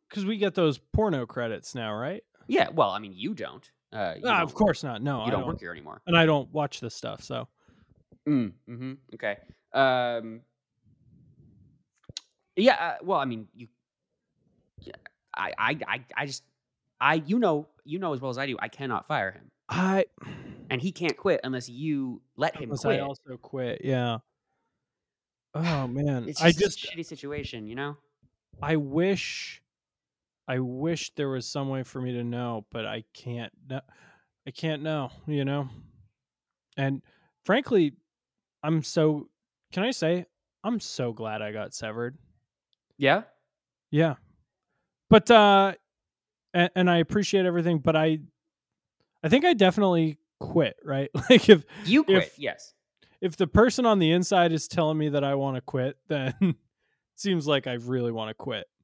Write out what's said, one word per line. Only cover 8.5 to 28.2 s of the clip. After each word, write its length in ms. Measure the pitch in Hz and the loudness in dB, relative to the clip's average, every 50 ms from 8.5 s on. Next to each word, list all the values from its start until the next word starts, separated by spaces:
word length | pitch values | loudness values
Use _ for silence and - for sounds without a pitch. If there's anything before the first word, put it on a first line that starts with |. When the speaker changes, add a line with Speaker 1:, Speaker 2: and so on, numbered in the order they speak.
| 90 _ _ - | -6 _ _ -18
Speaker 2:
mm-hmm. 240 | 120 117 127 131 135 139 _ _ - | -16 -12 -12 -12 -14 -16 _ _ -16
Okay. 220 | 110 - 107 101 104 - - - _ _ _ - | -8 -6 -6 -6 -8 -12 -20 -20 _ _ _ 0
Um, 680 | 135 135 131 127 127 123 120 120 117 110 113 113 117 - _ _ _ _ _ _ _ _ _ _ _ _ _ - _ _ _ _ _ - - _ _ - _ _ _ _ _ _ _ _ - - - - _ _ _ _ _ _ | 2 2 2 2 2 0 -2 -4 -6 -8 -10 -14 -16 -20 _ _ _ _ _ _ _ _ _ _ _ _ _ -20 _ _ _ _ _ -20 -20 _ _ -20 _ _ _ _ _ _ _ _ -18 -18 -18 -18 _ _ _ _ _ _
yeah, 200 | - 202 254 - | 2 4 4 4
uh, 280 | - 170 170 - - - | 4 0 -4 -6 -6 -4
well, 160 | 175 190 160 | -2 0 0
I 60 | 139 | 0
mean, 220 | 131 117 110 107 95 _ | -2 -4 -6 -10 -14 _
you, 140 | - 120 117 _ _ _ _ _ _ _ _ _ _ _ _ _ _ _ _ _ _ _ _ _ - | -20 -20 -20 _ _ _ _ _ _ _ _ _ _ _ _ _ _ _ _ _ _ _ _ _ -20
yeah, 140 | - - - - _ - - _ _ _ - | -20 -18 -18 -20 _ -20 -20 _ _ _ -8
I, 160 | - 98 87 - - | -6 -6 -6 -4 -2
I, 200 | 107 117 147 151 127 - | -2 -2 -2 -4 -4 -6
I, 180 | 104 120 127 - - | -6 -8 -8 -10 -8
I 100 | - 143 143 | -8 -6 -6
just, 160 | 131 - - _ _ _ _ _ _ _ _ _ _ _ | -8 -12 -14 _ _ _ _ _ _ _ _ _ _ _
I, 140 | 123 139 156 | 2 2 2
you 240 | 165 151 139 196 247 | 2 0 0 0 2
know, 280 | 240 190 156 147 151 - _ _ _ | 2 2 2 0 -2 -8 _ _ _
you 160 | 151 151 185 | -10 -8 -6
know 140 | 190 170 147 | -4 -4 -4
as 80 | 127 | -4
well 80 | 131 131 | -6 -6
as 80 | 123 123 | -6 -6
I 80 | 139 | -6
do, 100 | 139 117 - | -6 -6 -6
I 100 | - 113 | -8 -8
cannot 380 | - - 143 131 117 98 - - | -8 -10 -8 -6 -6 -6 -4 -4
fire 240 | - - 101 95 | -4 -4 -4 -4
him. 200 | 92 - - - _ _ _ - | -6 -10 -18 -20 _ _ _ -6
Speaker 1:
I 380 | 113 170 185 185 190 196 185 - _ - - - - - - - - - - - | -4 -2 0 2 2 0 0 -2 _ -12 -18 -18 -16 -16 -16 -18 -18 -20 -10 -8
Speaker 2:
And 100 | 131 123 | -6 -4
he 100 | 123 190 | -4 -6
can't 260 | 170 - 175 160 - - | -6 -4 -4 -4 -4 -2
quit 240 | - 196 170 - - | 0 0 0 0 -2
unless 240 | 127 131 127 120 120 | -4 -6 -6 -8 -10
you 540 | 120 123 147 160 151 139 135 127 120 - - _ _ - | -12 -8 -4 -4 -2 -2 -4 -4 -8 -10 -14 _ _ -4
let 180 | 143 160 - | -4 -4 -4
him 140 | - 147 131 | -6 -8 -8
Speaker 1:
Unless 120 | 143 131 - | -8 -4 -2
Speaker 2:
quit. 160 | 226 196 135 | 0 0 0
Speaker 1:
I 40 | 139 | -2
also 340 | 139 139 - _ 139 127 123 | -6 -10 -12 _ -16 -18 -18
quit, 400 | - - - 135 127 120 117 - - | -14 -12 -8 -6 -6 -6 -6 -6 -4
yeah. 360 | 135 131 127 123 120 117 113 - _ _ _ _ _ _ _ _ _ _ _ _ _ _ _ _ _ _ _ _ _ _ _ _ _ - | -2 -2 0 0 -2 -4 -6 -10 _ _ _ _ _ _ _ _ _ _ _ _ _ _ _ _ _ _ _ _ _ _ _ _ _ -6
Oh, 320 | 151 165 170 160 143 135 123 | -4 -2 0 0 0 -2 -2
Speaker 2:
<sighs> 0 | |
Speaker 1:
man. 420 | 120 135 147 147 139 127 117 120 | -4 -2 -2 0 -2 -2 -4 -6
Speaker 2:
It's 120 | 151 - | -2 4
Speaker 1:
I 60 | 160 170 | 4 4
Speaker 2:
just 80 | 165 151 202 196 - - | 6 6 2 0 -2 -6
Speaker 1:
just 60 | - | -10
Speaker 2:
a 20 | - 196 165 | -12 -10 -10
shitty 80 | 165 | -10
situation, 600 | - 156 139 - 143 147 147 139 - - 117 107 107 | -12 -12 -12 -12 -10 -8 -8 -10 -10 -10 -12 -10 -10
you 80 | 113 | -8
know? 220 | 131 139 143 147 - _ _ _ _ | -8 -6 -8 -8 -10 _ _ _ _